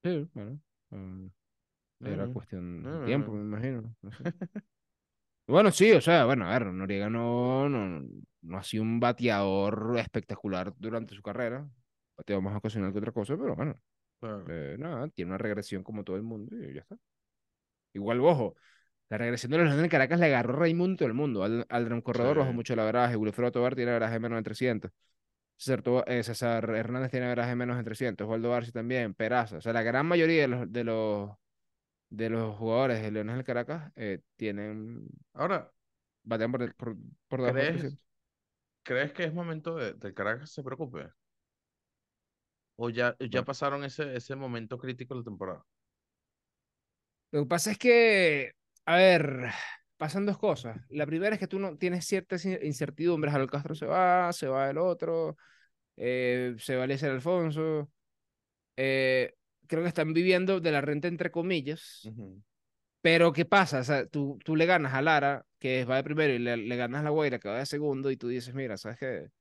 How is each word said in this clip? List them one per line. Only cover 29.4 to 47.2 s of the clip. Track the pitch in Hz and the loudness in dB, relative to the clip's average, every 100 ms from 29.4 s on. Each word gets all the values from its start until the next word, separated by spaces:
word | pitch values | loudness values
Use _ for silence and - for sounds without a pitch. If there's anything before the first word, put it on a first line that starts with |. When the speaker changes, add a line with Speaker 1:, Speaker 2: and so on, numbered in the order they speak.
| 113 80 | 0 -4
Speaker 1:
O | |
sea, | 113 | -2
la | 117 | 0
gran | 113 127 160 | 2 2 2
mayoría | 175 160 165 | 4 6 6
de | 139 | 4
los, | 123 110 | 0 -4
de | 120 | -4
los, | 117 110 110 104 101 101 _ _ _ _ _ _ _ | -2 0 0 -2 -4 -12 _ _ _ _ _ _ _
de | 104 113 | -6 -2
los | 113 110 104 | -2 -2 -4
jugadores | 113 123 135 113 | 0 2 2 0
de | 107 | -2
Leones | 110 107 123 | -4 -4 -6
del | |
Caracas, | 131 120 117 165 151 - | -4 -4 -4 -8 -12 -10
eh, | 110 87 _ _ | -8 -8 _ _
tienen | 110 101 104 107 110 117 107 - _ | -6 -6 -8 -10 -12 -14 -16 -20 _
Speaker 2:
Ahora, | - 160 180 - _ _ _ _ _ | -4 -2 -2 -4 _ _ _ _ _
Speaker 1:
batean | 110 113 113 | -6 -2 -2
por, | 123 120 - | -2 -4 -6
por, | 117 113 113 - _ | -10 -10 -16 -20 _
por | 127 | -2
debajo | 123 131 | 0 0
de | 147 | 0
Speaker 2:
¿crees, | |
Speaker 1:
trescientos. | 165 139 143 _ _ _ _ _ _ _ _ | -2 -6 -10 _ _ _ _ _ _ _ _
Speaker 2:
¿crees | - 127 147 | -4 -2 -2
que | 147 | -2
es | 170 | -4
momento | 165 170 160 160 165 | -4 -6 -6 -6 -6
de, | 113 | -6
de | - 101 | -6 -12
Caracas | 98 101 120 151 | -4 -4 -4 -8
se | - | -12
preocupe? | 135 131 143 82 69 _ _ _ _ _ _ _ _ _ _ _ _ _ _ _ _ - | -10 -10 -10 -10 -14 _ _ _ _ _ _ _ _ _ _ _ _ _ _ _ _ -6
¿O | 120 | -4
ya, | 117 120 - | 0 0 0
ya | 131 127 | -4 -2
Speaker 1:
Bueno. | 123 | -4
Speaker 2:
pasaron | 131 143 143 | -4 -2 -2
ese, | 139 127 147 127 | -6 -8 -6 -8
ese | - 135 | -8 -10
momento | 135 117 110 127 | -6 -8 -8 -10
crítico | 127 123 127 | -8 -10 -10
de | 127 | -10
la | |
temporada? | 117 95 95 85 _ _ _ _ _ _ _ _ _ _ _ _ _ _ _ _ | -10 -8 -10 -10 _ _ _ _ _ _ _ _ _ _ _ _ _ _ _ _